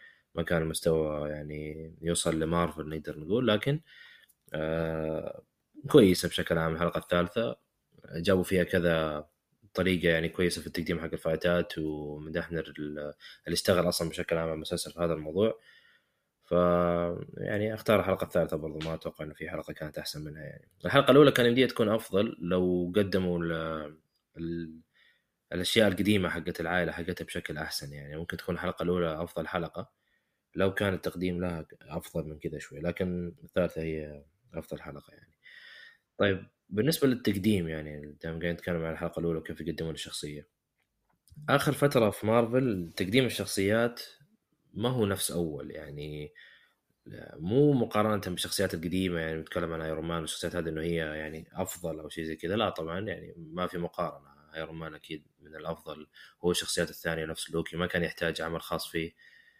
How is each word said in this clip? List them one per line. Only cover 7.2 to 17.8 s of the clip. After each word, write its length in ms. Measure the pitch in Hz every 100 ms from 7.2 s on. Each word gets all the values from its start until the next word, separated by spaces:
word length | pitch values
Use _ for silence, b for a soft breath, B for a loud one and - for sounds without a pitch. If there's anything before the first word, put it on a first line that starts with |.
| 87 113 120 - _ _ _ _ -
جابوا 280 | 82 87 95
فيها 220 | 87 92
كذا 600 | 85 95 85 82 78 76 - _ _ _ -
طريقة 340 | - 90 90 85
يعني 200 | 82 82
كويسة 320 | - 87 82
في 60 | -
التقديم 340 | - 80 82
حق 120 | 82
الفايتات، 680 | 82 - 80 87 87 82 -
ومدحنا 840 | 78 76 73 76 78 82 80 82
ال-، 540 | 78 78 76 76 73 - B B -
اللي 80 |
اشتغل 340 | 85 - 90 87
أصلا 200 | - 82
بشكل 280 | 78 85 82
عام 80 |
على 100 | 82
المسلسل 380 | 80 76 87 -
في 80 | 82
هذا 120 | 85
الموضوع. 460 | 78 76 85 110 - b b b b b b b _
ف-، 80 | _ 87 90 87 87 85 87 90 - -
يعني 380 | - 104 107
أختار 260 | 110